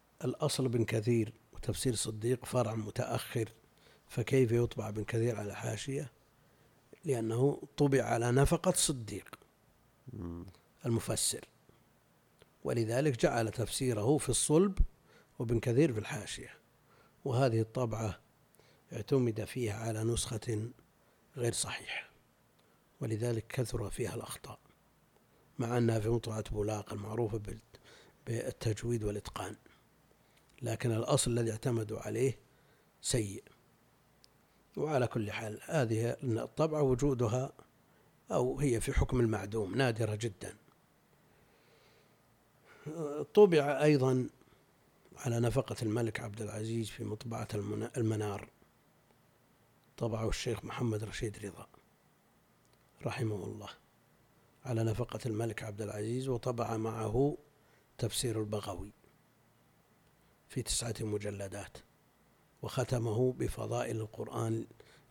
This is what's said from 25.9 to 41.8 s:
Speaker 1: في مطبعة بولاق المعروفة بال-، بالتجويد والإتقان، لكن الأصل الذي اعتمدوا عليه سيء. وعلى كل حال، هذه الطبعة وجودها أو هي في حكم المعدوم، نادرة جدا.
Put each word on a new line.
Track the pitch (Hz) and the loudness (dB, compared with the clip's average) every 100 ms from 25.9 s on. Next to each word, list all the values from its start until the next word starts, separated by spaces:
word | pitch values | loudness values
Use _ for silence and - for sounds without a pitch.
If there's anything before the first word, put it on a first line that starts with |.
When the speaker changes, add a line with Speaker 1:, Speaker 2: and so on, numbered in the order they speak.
| 113 | 4
Speaker 1:
في | 107 | 2
مطبعة | 120 110 107 107 | 0 -2 -6 -4
بولاق | 107 104 107 98 | -2 -2 -2 -6
المعروفة | 107 101 110 113 107 | -8 -6 -2 -2 -2
بال-، | 104 110 - - - - - _ - | -6 -12 -14 -20 -20 -20 -20 _ -6
بالتجويد | 117 - - 113 104 120 120 | -4 -4 -4 -2 0 0 0
والإتقان، | 104 104 - - - - - - _ _ _ _ _ _ _ - | -2 -4 -6 -8 -8 -10 -16 -20 _ _ _ _ _ _ _ -10
لكن | 117 113 123 | -6 -2 0
الأصل | 113 117 143 - | 0 2 2 2
الذي | 120 117 | 0 0
اعتمدوا | 107 131 117 107 110 | -2 0 0 -2 -6
عليه | - 107 131 - - _ _ _ _ _ | -4 0 0 0 -10 _ _ _ _ _
سيء. | - 127 104 98 - - _ _ _ _ _ _ - _ _ _ _ - | -2 0 0 -6 -14 -20 _ _ _ _ _ _ -20 _ _ _ _ -6
وعلى | 147 151 120 | 0 2 2
كل | 123 104 | 0 -4
حال، | 98 110 107 - | -4 -8 -8 -2
هذه | 165 120 110 117 - | 2 2 2 0 0
الطبعة | 135 110 120 - 156 151 | 0 0 -2 0 2 4
وجودها | 143 123 139 131 117 123 135 - - _ _ _ _ _ - | 4 4 4 2 2 0 -2 -8 -20 _ _ _ _ _ -2
أو | 196 127 135 | 2 2 2
هي | 143 113 | 2 2
في | - | 2
حكم | 135 - 127 | 2 2 4
المعدوم، | 117 107 98 110 98 107 | 4 2 -2 -4 -2 2
نادرة | 135 110 113 107 | 2 2 0 -2
جدا. | 117 - - - _ _ _ _ _ _ _ _ _ _ _ _ | -4 -6 -12 -14 _ _ _ _ _ _ _ _ _ _ _ _